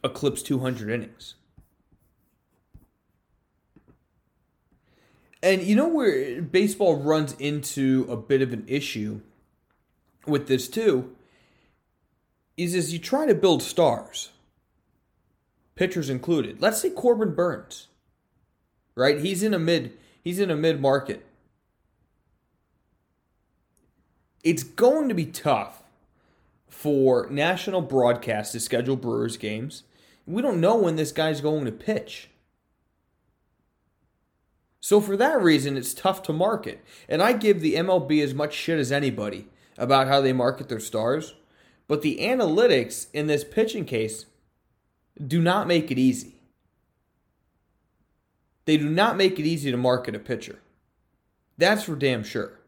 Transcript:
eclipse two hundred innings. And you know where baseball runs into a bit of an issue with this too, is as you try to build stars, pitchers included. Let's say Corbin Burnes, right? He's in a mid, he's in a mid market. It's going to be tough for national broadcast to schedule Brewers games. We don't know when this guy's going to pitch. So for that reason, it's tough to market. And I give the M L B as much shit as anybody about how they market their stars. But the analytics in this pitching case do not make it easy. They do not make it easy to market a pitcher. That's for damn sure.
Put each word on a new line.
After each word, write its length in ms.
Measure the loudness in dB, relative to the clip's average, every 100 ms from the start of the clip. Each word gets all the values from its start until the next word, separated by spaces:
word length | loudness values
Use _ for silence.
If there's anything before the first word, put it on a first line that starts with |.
eclipse 380 | -6 -4 -4 -4
two 180 | -4 -2
hundred 300 | -2 -6 -6
innings. 460 | -6 -8 -16 -20 -20 _ _ _ _ _ _ _ _ _ _ _ _ _ -20 _ _ _ _ _ _ _ _ _ _ _ _ _ _ _ _ _ _ _ _ _ _ _ _ _ _
And 200 | 2 2
you 120 | 4 4
know 120 | 4
where 540 | 4 2 2 -2 -6
baseball 560 | 0 2 2 2 2 2
runs 360 | 2 2 0
into 720 | -4 -4 -4 -6 -2 2 2 0
a 60 | -6
bit 260 | 0 2
of 120 | 2
an 100 | -2 -4
issue 540 | -6 -4 -8 -8 -8 -14 _ _ _ _ _ _ _ _ _ -2
with 200 | -2 2
this 200 | 0 0
too, 480 | 0 2 2 -2 -14 _ _ _ _ _ _ _ _ _ _ _ _ _ -6
is 180 | -4 -2
as 180 | -2
you 60 | -6
try 260 | -4 -2 2
to 80 |
build 300 | 4 6 4
stars, 680 | 0 2 4 2 -4 -14 -16 _ _ _ _ _ _ _ _ _ _ _ _ _ _
pitchers 380 | -4 -2 -2 -4
included. 500 | -6 -2 -2 -2 0
Let's 180 | 0 0
say 120 | -4
Corbin 420 | 0 2 2 0
Burnes, 540 | 0 -2 -2 -12 -20 -20 _ _ _ _ _ _ _ _ _ _
right? 260 | -2 0 2
He's 220 | 0 -2
in 140 | 0 0
a 40 |
mid, 380 | 0 0 -2 -12 _ _
he's 160 | -8 -2
in 120 | -2
a 40 | 0
mid 240 | 0 2
market. 460 | 2 0 -2 -10 -12 _ _ _ _ _ _ _ _ _ _ _ _ _ _ _ _ _ _ _ _ _ _ _ _ _ _ _ _ _ _ _
It's 200 | -2 -2
going 460 | -4 2 4 4 0
to 60 | -2
be 100 | -4
tough 560 | -4 0 0 -2 -14 _ _ _ _ _ _ _ _ _
for 600 | -8 -2 4 4 4 0
national 500 | -2 0 0 -2 -4
broadcast 680 | 0 2 4 2 0 -4 -4
to 80 | -8
schedule 360 | -4 -2 0 -2
Brewers 420 | -2 -2 -4 -4
games. 460 | -8 -6 -8 -12 _ _ _ _ -8
We 160 | -4
don't 180 | -2 2
know 140 | 4 4
when 220 | 2 0
this 140 | -2
guy's 300 | 0 0 0
going 240 | 0 -2 -4
to 60 |
pitch. 560 | -6 -4 -4 -6 -18 -20 _ _ _ _ _ _ _ _ _ _ _ _ _ _ _ _ _ _ _ _ _ _ _ _ _
So 160 | 2 2
for 160 | 4 0
that 220 | 2 4
reason, 380 | 4 4 2 -4
it's 160 | -6
tough 300 | -2 -2 -2
to 100 | -4
market. 500 | -2 0 -2 -6 -14 _ -20 -6
And 140 | 0
I 120 | 2
give 280 | 2 4 2
the 160 | 2 0
M 120 | 2
L 100 | 0
B 200 | 2 0
as 120 | 0
much 200 | -2 -6
shit 260 | -6 -4 -2
as 120 | 0
anybody 560 | 0 -2 -2 -6 -8 -14 _ _ -8
about 300 | 2 2 4
how 140 | 4
they 120 | 4
market 360 | 2 0 -2 -8
their 100 | -10
stars. 560 | -6 -4 -2 -2 -6 -18 _ _ _ _ _
But 140 | -2
the 160 | -2 -2
analytics 880 | -2 0 2 4 4 4 0 -8 -10
in 140 | -6 -2
this 160 | -2
pitching 420 | -2 -2 -2 -2 -6
case 400 | -4 -4 -6 -16 _ _ _ _ _ _ _ _ -14 -4
do 120 | 0
not 280 | 2 2 2
make 240 | 0 0
it 80 | 2
easy. 360 | 2 2 -6 -20 _ _ _ _ _ _ _ _ _ _ _ _ _ _ _ _ _ _ _ _ _ _ 0
They 120 | 0
do 120 | 2
not 280 | 2 2 4
make 220 | 0 2
it 60 | -2
easy 240 | -2 -2
to 80 | 0
market 380 | 2 0 -2 -10
a 40 |
pitcher. 400 | -6 -8 -8 -18 _ _ _ _ _ _ _ _ _ 0
That's 240 | 2 2
for 120 | -2 -2
damn 280 | 0 -2
sure. 360 | -4 -6 -8 -12